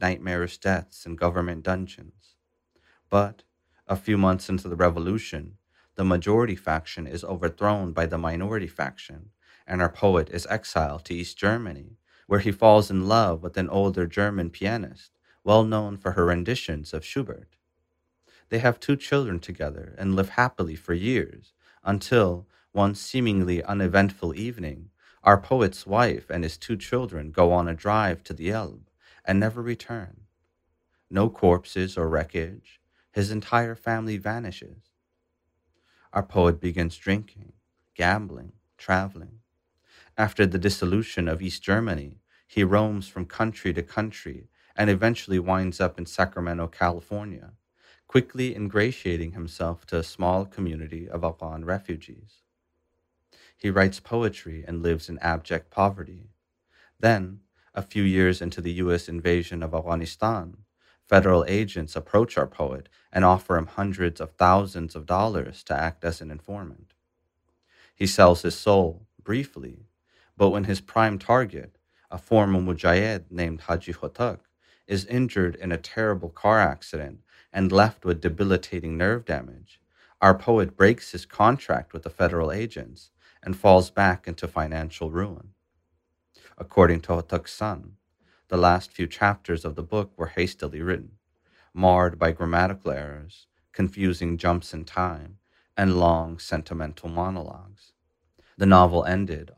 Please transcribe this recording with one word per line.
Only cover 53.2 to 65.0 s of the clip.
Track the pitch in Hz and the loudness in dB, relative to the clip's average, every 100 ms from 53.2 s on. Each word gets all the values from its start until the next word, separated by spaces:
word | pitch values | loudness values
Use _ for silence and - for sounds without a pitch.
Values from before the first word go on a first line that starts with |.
| _ _ _ _ | _ _ _ _
He | 101 | -6
writes | 95 98 95 | -4 -6 -8
poetry | - 117 113 - 82 80 76 | -8 -4 -4 -6 -16 -16 -12
and | 85 | -6
lives | 82 80 - | -4 -4 -6
in | 80 | -8
abject | 85 80 - 85 - | -6 -6 -6 -8 -6
poverty. | - 98 98 76 87 - _ _ _ _ _ _ _ | -2 -2 -2 -16 -20 -20 _ _ _ _ _ _ _
Then, | 117 107 92 98 _ _ _ | 2 2 -2 -12 _ _ _
a | - | -12
few | 95 107 | -6 0
years | 98 95 92 90 | 2 4 4 2
into | 85 - | -6 -6
the | 85 | -8
U | 87 90 | -4 0
S | 87 - | -2 -2
invasion | 85 87 87 85 85 | -4 0 0 -2 -8
of | 82 | -6
Afghanistan, | 80 82 82 82 - 110 110 85 - _ _ _ _ _ | -6 -4 -4 -4 -4 -2 -2 -8 -18 _ _ _ _ _
federal | 98 95 90 82 | 6 8 4 4
agents | 101 104 90 78 | -2 -2 -6 -8
approach | 78 71 104 117 - | -10 0 2 2 -2
our | 65 | -4
poet | - 71 67 - _ _ | -4 -6 -6 -14 _ _
and | 92 | 2
offer | 92 92 - 87 | 4 4 2 -2
him | 80 | -2
hundreds | - 101 95 87 82 | -6 -6 -2 -4 -4
of | 78 | -12
thousands | _ 90 95 98 90 80 | _ 4 4 2 -8 -10
of | 80 | -12